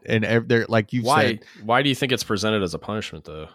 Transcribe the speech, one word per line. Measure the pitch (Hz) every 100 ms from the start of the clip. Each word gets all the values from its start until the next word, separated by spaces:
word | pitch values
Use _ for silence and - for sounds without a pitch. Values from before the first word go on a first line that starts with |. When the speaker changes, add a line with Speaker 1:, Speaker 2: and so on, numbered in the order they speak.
| -
Speaker 1:
And | 110
ev-, | 101 117 113
they're, | 117 107
like | 113 101
you | 123
Speaker 2:
Why, | 117 156
Speaker 1:
said, | 127 110 - -
Speaker 2:
why | 107 123
do | 143
you | 127
think | 135
it's | 120
presented | - 101 107 107
as | 92
a | 80
punishment, | - 107 - 80
though? | 80 78 78